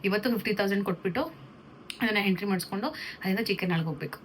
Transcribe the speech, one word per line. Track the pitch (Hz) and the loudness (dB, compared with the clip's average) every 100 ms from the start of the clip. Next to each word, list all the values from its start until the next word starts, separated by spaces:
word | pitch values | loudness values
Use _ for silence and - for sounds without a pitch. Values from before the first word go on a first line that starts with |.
ಇವತ್ತು | 202 202 226 | 2 2 2
ಫಿಫ್ಟಿ | 233 202 | 0 0
ತೌಸಂಡ್ | 208 196 202 196 | 2 4 2 2
ಕೊಟ್ಬಿಟ್ಟು | 175 196 175 320 - - - - - - - | 0 0 0 -2 -4 -18 -18 -20 -20 -14 -2
ಅದನ್ನ | 233 214 | 2 4
ಎಂಟ್ರಿ | 202 185 202 | 4 2 2
ಮಾಡಿಸ್ಕೊಂಡು | 190 - 196 269 | 0 0 -2 -2
ಅಲ್ಲಿಂದ | 311 - - 190 190 | -4 -8 -4 0 0
ಚಿಕ್ಕೇನಹಳ್ಳಿಗೆ | 226 196 185 170 160 | 0 0 2 2 0
ಹೋಗ್ಬೇಕು. | 143 147 - | -2 -6 -8